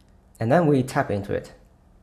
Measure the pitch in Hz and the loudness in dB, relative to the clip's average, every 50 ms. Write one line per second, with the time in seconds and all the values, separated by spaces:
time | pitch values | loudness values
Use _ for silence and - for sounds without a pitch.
0 | _ _ - _ _ _ - - 117 113 131 170 170 147 147 131 123 - - 147 | _ _ -20 _ _ _ -10 -4 0 2 2 4 4 4 2 2 2 0 -2 -4
1 | 135 - 101 101 98 - 95 87 - - - - - _ _ _ _ _ _ - | -2 -2 -4 -6 -4 -6 -6 -8 -8 -10 -20 -20 -20 _ _ _ _ _ _ -20